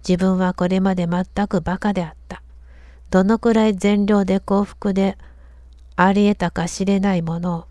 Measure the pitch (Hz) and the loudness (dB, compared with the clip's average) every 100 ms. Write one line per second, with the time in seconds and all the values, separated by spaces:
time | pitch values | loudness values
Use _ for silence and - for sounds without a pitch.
0 | - 180 190 185 185 185 180 185 190 185 | 0 0 2 0 0 0 -2 0 0 0
1 | 170 175 185 - 185 185 165 185 214 190 | -2 -2 -4 -4 -2 -2 -4 -4 -2 -4
2 | 165 - - - - - - - - - | -6 -12 -18 -18 -18 -20 -20 -20 -20 -20
3 | - 185 190 233 240 220 220 190 202 202 | 0 2 2 2 2 4 2 2 0 2
4 | 202 208 190 190 - 196 202 - 208 190 | 2 2 2 -2 0 -2 -2 -4 -4 0
5 | 196 - - - - - - - - - | 0 -2 -16 -20 -20 -20 -20 -20 -16 0
6 | 185 202 208 208 170 - 170 - 190 196 | 2 4 2 2 -2 -2 -6 -4 -2 0
7 | 202 180 165 165 180 170 - | 0 -2 -2 -4 -4 -6 -10